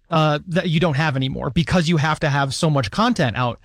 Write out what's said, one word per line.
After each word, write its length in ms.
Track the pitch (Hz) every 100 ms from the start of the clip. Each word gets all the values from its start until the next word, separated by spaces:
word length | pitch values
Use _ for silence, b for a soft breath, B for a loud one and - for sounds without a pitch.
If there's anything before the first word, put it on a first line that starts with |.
| -
uh, 300 | 160 156 147 185
that 220 | 170 175
you 100 | 160
don't 160 | 175 135
have 220 | 160 131
anymore 320 | 131 - 123
because 400 | 170 - 185 160
you 80 | 165
have 220 | 156 151
to 80 | 151
have 240 | 143 139 -
so 140 | 165
much 220 | 143 113
content 440 | - 240 226 131 123
out, 240 | 123 -